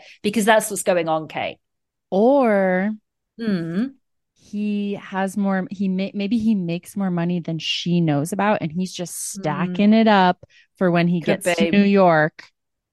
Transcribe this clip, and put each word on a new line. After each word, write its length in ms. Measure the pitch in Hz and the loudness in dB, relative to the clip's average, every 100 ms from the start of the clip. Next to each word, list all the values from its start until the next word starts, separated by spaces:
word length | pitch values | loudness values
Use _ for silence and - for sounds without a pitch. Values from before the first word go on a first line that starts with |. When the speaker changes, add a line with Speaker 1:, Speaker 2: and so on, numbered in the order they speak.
| - - | -12 -8
Speaker 1:
because 240 | 214 208 208 | -4 0 4
that's 240 | 220 214 | 4 2
what's 140 | 196 | -4
going 260 | - 180 165 | -2 0 0
on, 180 | 160 156 | -4 -4
Kate. 300 | - 98 - _ _ _ _ _ | -8 -8 -10 _ _ _ _ _
Speaker 2:
Or 800 | 185 226 277 247 202 190 185 202 214 _ _ _ - | 2 4 4 2 2 0 0 -2 -6 _ _ _ -8
Speaker 1:
Hmm. 500 | 226 185 165 175 269 269 _ _ _ | -4 -2 -2 -4 -4 -8 _ _ _
Speaker 2:
he 600 | _ _ 208 208 202 202 | _ _ -6 -4 -4 -4
has 420 | 202 - 190 190 196 | -8 -8 -4 -4 -2
more, 320 | 196 190 185 | -2 -2 -4
he 200 | 190 196 | -4 -4
may-, 220 | 185 196 | -2 -4
maybe 240 | 202 202 233 | -6 -4 0
he 180 | 214 208 | 0 0
makes 400 | 170 170 - - | -2 -6 -8 -6
more 160 | 196 | -4
money 300 | 175 170 180 | -2 -2 -2
than 180 | 160 165 | -4 -6
she 400 | - - 175 175 | -6 -6 0 0
knows 320 | 165 143 156 | 2 0 -2
about, 280 | 196 202 214 | -2 0 0
and 100 | 165 | -2
he's 220 | 160 185 | -6 -8
just 200 | - 175 - - 202 | -8 -12 -10 -12 -8
Speaker 1:
Hmm. 60 | |
Speaker 2:
stacking 500 | 160 147 180 180 208 | -6 -4 -4 2 4
it 140 | 220 220 | 6 6
up 380 | 208 185 180 - _ _ _ | 6 4 0 -8 _ _ _
for 120 | 185 | 0
when 200 | 170 170 | 2 2
he 100 | 175 | 0
Speaker 1:
Could 240 | 160 190 | 0 -2
Speaker 2:
gets 120 | 180 165 | -2 0
Speaker 1:
be. 80 | 170 | 2
Speaker 2:
to 60 | |
New 120 | 202 | 4
York. 680 | 202 196 185 160 156 - - _ _ _ _ | 4 6 6 4 2 -2 -18 _ _ _ _